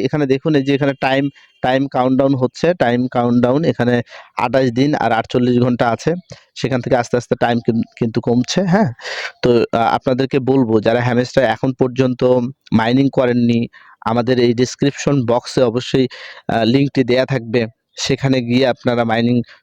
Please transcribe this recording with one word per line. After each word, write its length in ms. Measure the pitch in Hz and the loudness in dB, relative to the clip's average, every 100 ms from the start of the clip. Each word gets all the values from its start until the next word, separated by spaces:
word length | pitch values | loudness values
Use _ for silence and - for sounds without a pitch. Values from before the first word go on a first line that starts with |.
এখানে 220 | 135 156 139 | -2 -2 0
দেখুন 260 | 135 165 147 | 0 0 0
এই 80 | |
যে 80 | 135 | 0
এখানে 200 | 139 139 131 | 0 0 -2
টাইম, 220 | 135 135 143 - _ _ | -2 0 -2 -6 _ _
টাইম 200 | 127 131 139 | -2 0 0
কাউন্টডাউন 460 | 135 127 131 135 135 | 0 0 2 2 2
হচ্ছে, 320 | 127 - 165 | -2 -2 -2
টাইম 260 | 180 120 123 127 | 0 0 0 -2
কাউন্টডাউন 540 | 123 120 120 120 139 160 | 0 0 2 2 2 0
এখানে 300 | 120 120 120 - - - - | 0 0 0 -4 -14 -14 -6
আঠাশ 300 | 120 131 131 | -2 0 0
দিন 180 | 117 143 147 | 0 0 0
আর 160 | 113 | 0
আটচল্লিশ 440 | 113 117 127 123 123 | 0 0 0 2 2
ঘন্টা 260 | 123 120 123 | 2 0 0
আছে, 220 | 113 - 180 - - _ - | 0 -2 -4 -8 -20 _ -8
সেখান 240 | 123 127 | -4 -4
থেকে 140 | 123 127 | 0 0
আস্তে 200 | 117 120 | 0 -4
আস্তে 180 | - - | -2 -2
টাইম 220 | 120 120 | 0 0
কিন-, 280 | - 113 - - | 0 -2 -2 -4
কিন্তু 220 | 120 113 | -4 -4
কমছে, 400 | 127 120 120 - | -2 -2 0 -2
হ্যাঁ। 280 | 190 190 165 117 - - - - | 0 0 0 -4 -12 -12 -12 -4
তো, 80 | 123 120 | 2 2
আহ, 300 | 107 - 113 117 | 2 0 0 0
আপনাদেরকে 400 | - 127 135 143 | -2 -2 0 -2
বলবো 360 | 123 135 117 110 | 0 0 2 2
যারা 220 | 101 120 | 2 0
হ্যামস্টার 420 | 123 120 123 - | 0 0 0 0
এখন 260 | 123 107 135 | 0 0 -2
পর্যন্ত 480 | 127 131 123 127 123 127 127 123 - - | -2 -2 0 -2 2 2 2 0 -8 -2
মাইনিং 320 | 113 113 131 139 | 0 2 2 2
করেননি, 500 | - 123 120 117 117 120 - - - 110 | 2 0 2 2 0 -2 -10 -20 -10 -4
আমাদের 300 | 117 117 123 | -2 0 2
এই 140 | 120 | 2
ডেসক্রিপশন 640 | 120 127 - 143 - - 143 117 | 2 -2 0 -2 0 -2 0 0
বক্সে 360 | 117 - - | -2 -2 0
অবশ্যই, 460 | 123 117 - 135 127 - - - - | 0 0 -2 0 0 -4 -20 -18 -6
আহ, 160 | 113 | 0
লিঙ্কটি 380 | 113 135 139 - | 2 2 2 0
দেয়া 220 | 120 123 131 | 0 0 0
থাকবে, 360 | 135 113 120 110 _ _ - | -4 -2 -2 -2 _ _ -10
সেখানে 420 | - 135 135 131 | -4 -2 0 0
গিয়ে 240 | 117 120 131 | 0 0 0
আপনারা 360 | 117 127 120 | 0 -2 0
মাইনিং 320 | 117 113 117 123 113 - | 0 0 0 0 -2 -12